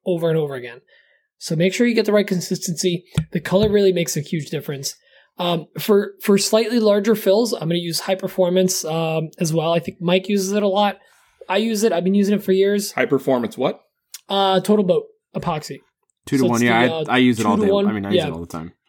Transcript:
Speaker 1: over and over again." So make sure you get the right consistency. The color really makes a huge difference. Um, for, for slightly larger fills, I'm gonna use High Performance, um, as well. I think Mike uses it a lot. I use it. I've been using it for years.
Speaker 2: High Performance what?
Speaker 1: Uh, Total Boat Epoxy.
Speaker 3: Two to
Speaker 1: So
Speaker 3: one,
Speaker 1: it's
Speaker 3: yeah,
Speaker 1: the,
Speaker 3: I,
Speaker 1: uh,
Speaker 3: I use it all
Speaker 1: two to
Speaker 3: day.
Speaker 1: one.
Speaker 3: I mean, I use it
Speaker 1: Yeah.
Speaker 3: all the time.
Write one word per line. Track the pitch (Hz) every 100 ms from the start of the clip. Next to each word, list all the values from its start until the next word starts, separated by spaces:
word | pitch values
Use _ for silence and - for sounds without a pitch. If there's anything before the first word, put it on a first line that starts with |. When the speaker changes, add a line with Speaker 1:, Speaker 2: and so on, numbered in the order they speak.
| -
Speaker 1:
over | 175 165
and | 160
over | 147
again." | 135 120 120 _ _ _ _ _ _
So | - 160
make | 185
sure | 185 240
you | 226
get | 214
the |
right | 208 202
consistency. | 180 - 180 - 156 185 170 - - 156
The | 165
color | - 185 214
really | 208 196
makes | 175 165 156
a |
huge | 147 165 143
difference. | 156 147 139 139 - _ _ _ -
Um, | 180 170 151 -
for, | - 202 208 -
for | - 196
slightly | - 220 226 240
larger | 214 208 202
fills, | 208 202 202 233
I'm | - 160
gonna | 175
use | 175 160
High | - 190
Performance, | 190 - 180 185 185 -
um, | 156 160 160 160 156 -
as | 170
well. | 160 160
I | 170
think | 180 -
Mike | 170 190 190
uses | 202 190
it | 202
a | 202
lot. | 190 202 190 _ _ _ - -
I | 190
use | 226 214
it. | 220
I've | 170
been | 180 202
using | 196
it | 202
for | 190
years. | 190 196 202 202
Speaker 2:
High | - 127
Performance | 135 139 127 110 123
what? | 139 - _ _ _ - -
Speaker 1:
Uh, | 196 196 190
Total | 185 214
Boat | 180 160 - _ _ -
Epoxy. | 175 156 - 139 _ _ _ _ -
Speaker 3:
Two | 139
to |
Speaker 1:
So | 120
Speaker 3:
one, | 117
Speaker 1:
it's |
Speaker 3:
yeah, | 120 113 123
Speaker 1:
the, |
Speaker 3:
I, | 160
Speaker 1:
uh, | 151
Speaker 3:
I | 127
use | 127 110
it | 107
all |
Speaker 1:
two | 101
to | 101
Speaker 3:
day. |
Speaker 1:
one. | - 101
Speaker 3:
I |
mean, | 104
I | -
use | 180
it | 151
Speaker 1:
Yeah. |
Speaker 3:
all | 82
the | 85
time. | 82 82 -